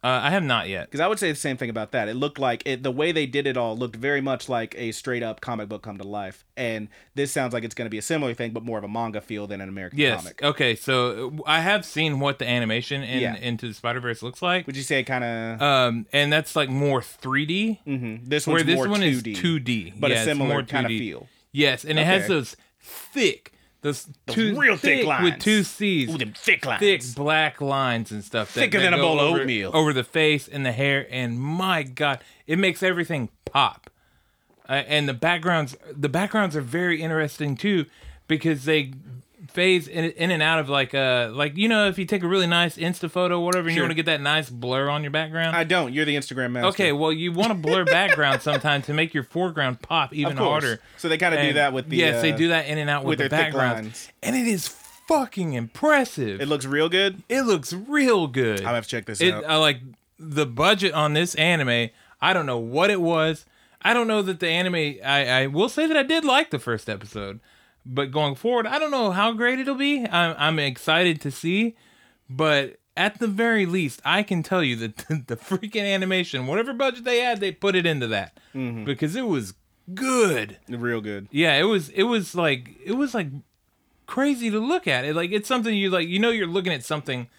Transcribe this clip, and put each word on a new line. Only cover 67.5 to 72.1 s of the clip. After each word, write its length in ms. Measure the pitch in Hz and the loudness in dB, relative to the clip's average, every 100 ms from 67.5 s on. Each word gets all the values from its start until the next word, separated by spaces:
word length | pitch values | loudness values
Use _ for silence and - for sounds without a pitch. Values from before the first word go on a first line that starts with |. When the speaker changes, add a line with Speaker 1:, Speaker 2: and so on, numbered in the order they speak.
| _ _ _ 127 | _ _ _ -10
Speaker 1:
But 240 | 127 139 | -4 -2
going 240 | 147 147 | 0 0
forward, 320 | 135 226 247 220 | 0 0 0 0
I 120 | 277 | 0
don't 120 | 311 | 0
know 200 | 277 220 | 0 0
how 220 | 185 214 | 2 2
great 260 | 226 240 262 | 2 0 0
it'll 160 | 269 | -2
be. 300 | 262 277 285 | 0 0 0
I'm, 300 | 233 180 170 160 | 0 2 2 2
I'm 200 | 147 160 | 0 2
excited 600 | 143 127 - 160 180 151 | 0 -2 2 4 4 2
to 80 | 147 | -4
see. 460 | 135 165 190 233 226 _ _ _ | -4 -2 0 0 -4 _ _ _